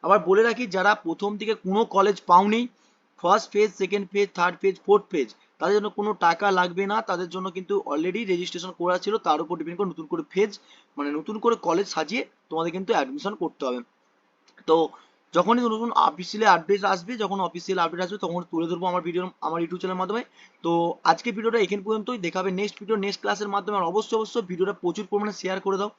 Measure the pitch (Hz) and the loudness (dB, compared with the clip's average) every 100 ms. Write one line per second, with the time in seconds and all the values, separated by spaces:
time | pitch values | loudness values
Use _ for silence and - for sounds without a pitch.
0 | 156 202 175 196 226 220 247 185 185 208 | 6 4 6 4 4 2 -2 2 2 2
1 | 165 160 202 208 214 214 185 196 226 202 | -2 -4 -4 -4 -4 -4 0 0 2 4
2 | 196 190 - 175 202 220 240 _ _ _ | 4 2 6 6 8 2 0 _ _ _
3 | _ _ 175 196 196 208 214 - 190 202 | _ _ 2 4 2 2 2 2 -2 -2
4 | 196 202 196 - 175 175 196 190 - 202 | -2 0 -2 2 0 2 -2 -2 4 2
5 | - 170 117 - _ _ 165 208 208 - | 4 -2 -2 -6 _ _ 2 2 0 -4
6 | 208 208 170 165 202 185 180 175 196 214 | -4 2 2 4 2 2 0 -2 -2 -2
7 | 226 175 180 180 190 180 185 196 - 147 | -2 -4 -4 -6 -8 -10 -2 -2 0 -2
8 | 170 185 220 180 180 175 180 175 175 180 | -2 -2 -2 -2 -2 -8 -10 -4 -2 0
9 | 180 220 - 156 160 175 160 175 196 160 | 0 -2 0 0 0 -6 -6 -4 -4 -4
10 | 156 170 156 185 214 202 _ - _ - | -6 -6 -4 0 0 -2 _ -20 _ -6
11 | 143 147 160 214 170 - 160 170 202 - | -4 -4 -6 -2 0 0 0 0 0 -4
12 | 156 226 - _ _ 160 170 175 190 208 | -4 -4 -6 _ _ -4 -4 -4 0 0
13 | 135 143 185 208 165 _ 135 123 120 _ | 0 -4 -8 -4 -6 _ -6 -6 -8 _
14 | _ _ _ _ _ _ - 165 160 - | _ _ _ _ _ _ 2 4 4 -4
15 | _ _ _ 165 180 240 240 220 233 - | _ _ _ 0 2 2 2 -2 0 4
16 | - 175 180 214 214 175 170 202 196 190 | 2 2 -10 0 4 4 4 0 2 -2
17 | 175 240 202 196 175 175 175 185 165 170 | -4 -6 -4 -2 -4 -4 -4 0 0 -2
18 | 180 202 180 175 170 165 170 175 185 180 | -6 -4 -4 -4 -4 -4 -2 -2 -2 -2
19 | 170 170 180 - - 165 170 175 185 185 | -2 -4 -6 -6 -6 -4 -4 -4 -6 -4
20 | 185 220 - _ - _ 165 170 170 - | -4 -4 -6 _ -20 _ -2 0 0 -2
21 | - 165 240 208 220 226 180 202 196 220 | 0 0 0 -2 -2 0 0 -2 -4 -4
22 | 208 247 170 185 190 185 208 - 196 220 | -4 -6 -4 -4 -2 -2 -4 -6 -4 -2
23 | 196 196 208 202 208 202 190 208 170 190 | -2 -4 -4 -4 -2 -4 -2 -2 0 -2
24 | 214 226 214 233 180 175 190 196 175 170 | 0 -2 -2 -4 -4 -2 -2 -2 -4 -4
25 | 202 208 208 190 185 190 196 190 208 | -2 -2 -2 -4 -6 -4 -2 -2 -4